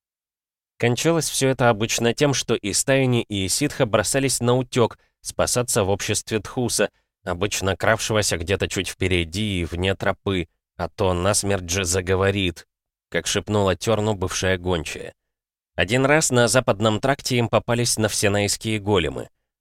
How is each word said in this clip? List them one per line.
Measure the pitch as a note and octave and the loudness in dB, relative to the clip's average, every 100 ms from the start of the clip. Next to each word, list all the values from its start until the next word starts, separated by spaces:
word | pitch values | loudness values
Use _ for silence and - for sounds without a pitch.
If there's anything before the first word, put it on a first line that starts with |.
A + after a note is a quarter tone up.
| _ _ _ _ _ _ _ - | _ _ _ _ _ _ _ -2
Кончалось | A#2+ B2 D#3+ E3 C#3+ | 0 2 2 0 0
все | - C3+ | 0 0
это | C3 B2 | 2 2
обычно | A2 A2 - A#2 | 2 0 0 0
тем, | A2+ D3 B2+ | 2 2 0
что | - | 0
и | A2+ G2+ | -2 -2
стайни, | F#2 - C3+ C3 A#2+ | -2 0 2 2 0
и | - G2+ F#2+ | 0 -2 -2
ситха | - C#3+ - B2+ | -2 -2 0 0
бросались | G#2+ G2+ C#3 C3+ - | 2 2 0 0 0
на | A#2+ B2+ | 2 0
утек, | B2+ B2+ A2 - _ _ | 0 0 0 -2 _ _
спасаться | - - E2+ B2 B2 - | -10 -2 0 0 0 0
в | F#2+ | 0
обществе | G2+ - G#2 - A2+ | 0 -2 -4 -2 -4
Тхуса, | - - A#2+ - G#2 _ _ _ F#2+ | -4 -4 -2 0 -2 _ _ _ -8
обычно | F2 G#2 - F#2+ F#2+ | -4 -4 -2 -2 0
кравшегося | G2+ A2 - G#2+ G2+ F2 | 0 0 0 0 0 -2
где-то | E2+ F#2+ - | -2 -2 -2
чуть | - F2+ | -4 -6
впереди | - F#2+ F2+ E2 F2 G#2+ F#2+ | -4 0 0 -2 -4 -4 -2
и | E2+ | -4
вне | E2+ F#2 F#2+ | -2 -2 -2
тропы, | G2+ F#2+ - F#2+ D#2+ _ _ - | -2 -4 -2 -4 -4 _ _ -8
а | F2 | -8
то | - F#2+ | -2 0
насмерть | F2 F#2 G#2 G2 G2 F2+ | 0 0 0 0 -4 -2
же | F#2+ | -4
заговорит, | F2+ F#2 F2+ F#2 G2 G2+ F#2 E2 - _ _ _ _ | -2 -2 0 0 0 0 -2 -4 -12 _ _ _ _
как | E2+ - | -6 -2
шепнула | G#2 - G#2 G2 F2+ | -4 0 0 2 0
Терну | - G#2+ G#2+ | 0 0 0
бывшая | G#2 F2+ - F#2 F#2 | -2 -4 -2 -2 -2
гончая. | F2+ F2 D2 - - - _ _ _ _ _ - | -2 -2 -4 -10 -14 -18 _ _ _ _ _ -4
Один | F2+ B2 C3+ | 0 2 4
раз | D3+ - | 4 4
на | B2 A#2+ | 4 4
западном | A#2+ B2 G#2 A2 G#2+ | 4 2 2 2 2
тракте | C3+ C#3 - B2 | 0 -2 0 0
им | A#2 | 2
попались | A2 - A#2+ A#2+ - | 2 2 0 0 0
навсенайские | G#2+ - G#2 G2+ G2+ - A2+ A2 | 0 2 2 2 0 -2 -4 -4
големы. | G2 G2+ D2+ C2 A1+ _ _ _ | 2 2 0 -4 -12 _ _ _